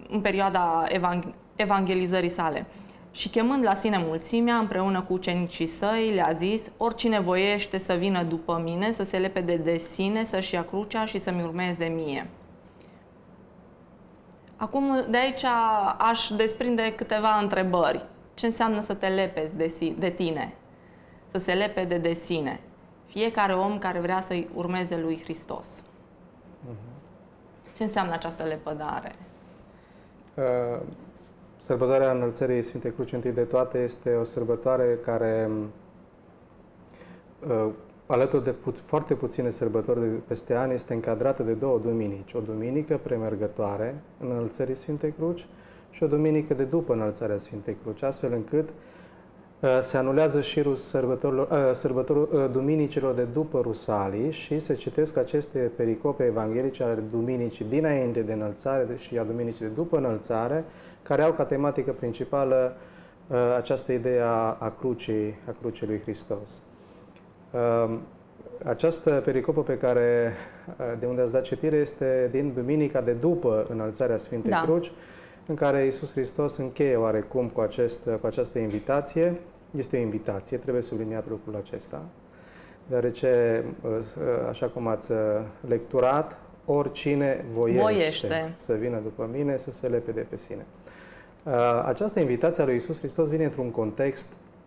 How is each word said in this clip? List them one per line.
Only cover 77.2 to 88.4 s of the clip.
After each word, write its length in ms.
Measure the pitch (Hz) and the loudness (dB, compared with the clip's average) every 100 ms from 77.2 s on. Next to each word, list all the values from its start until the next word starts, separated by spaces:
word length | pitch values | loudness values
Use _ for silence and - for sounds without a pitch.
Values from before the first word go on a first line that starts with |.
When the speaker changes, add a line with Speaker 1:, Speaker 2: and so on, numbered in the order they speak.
| 104 131 120 | 0 -2 0
Speaker 2:
cu 120 | 120 | 0
acest, 480 | 107 - 120 - - 110 | -2 2 0 0 -4 -2
cu 60 | 113 | -2
această 320 | 117 120 120 | -2 -2 -2
invitație. 800 | 110 104 - 143 143 165 175 175 - - - 143 | -2 -2 0 0 0 2 2 2 -8 -20 -10 -6
Este 200 | 120 131 | -2 0
o 40 | |
invitație, 560 | 113 104 - 98 - 123 | 0 -2 -4 -6 -4 -6
trebuie 260 | - 123 | -2 -2
subliniat 460 | 120 110 110 110 107 | -2 -4 -4 -6 -6
lucrul 260 | 107 110 104 | -8 -8 -8
acesta, 460 | 95 - - 147 165 - - - - - - - - | -8 -10 -10 -12 -12 -18 -20 -20 -20 -20 -20 -20 -2
deoarece, 800 | 127 120 120 131 120 117 113 117 - | 0 0 2 4 6 6 2 -2 -6
uh, 80 | 117 | -4
uh, 580 | 113 113 151 143 120 120 | -4 -4 -4 -2 0 -2
așa 180 | 113 123 | -2 -4
cum 200 | 127 113 | -2 -2
ați, 260 | 110 - | -2 -2
uh, 60 | 113 107 107 107 - 127 | 0 2 0 -4 -10 -2
lecturat, 720 | 117 117 131 123 143 156 - - - | -2 2 4 4 4 0 -8 -20 -10
„Oricine 800 | - 147 139 - 147 143 139 135 123 | 0 2 0 -2 0 2 2 0 -2
voiește 260 | 113 117 185 | 0 4 4
Speaker 1:
Voiește. 680 | 214 208 156 160 208 160 | 4 4 2 0 -2 -2